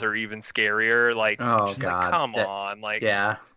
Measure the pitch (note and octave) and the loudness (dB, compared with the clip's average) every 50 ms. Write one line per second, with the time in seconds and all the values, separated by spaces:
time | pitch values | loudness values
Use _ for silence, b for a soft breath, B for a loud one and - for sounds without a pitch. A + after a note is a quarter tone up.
0 | G#2 A2 G#2 A2 A2+ G#2 G#2+ G#2+ G#2 - - - A2 G#2 G#2 G#2+ A2 A2+ A#2 A#2+ | -4 -2 -2 -2 -4 -6 -8 -12 -12 -8 -2 0 0 2 2 2 2 2 4 4
1 | A#2+ A#2+ A#2 A2+ A2 G#2+ G#2+ - A#2 A#2+ A#2 A2 G#2 G2+ G2+ F#2+ - F#2 F2 F2 | 4 2 2 2 2 0 0 0 0 2 2 2 2 2 -2 -2 -2 -2 0 0
2 | F2+ F2+ F3+ E3+ D3 B2+ A2+ A#2 G#2 F#2+ G2 G2 G2 G2 G2+ G#2 G#2+ G#2+ G#2+ G#2+ | 0 0 2 0 0 0 -2 -2 -2 -2 -2 -6 -6 -6 -8 -8 -6 -6 -4 0
3 | A2+ G#2+ G2+ G2+ G2+ G#2 G#2+ - - - _ | 0 0 2 2 2 0 0 -2 -8 -20 _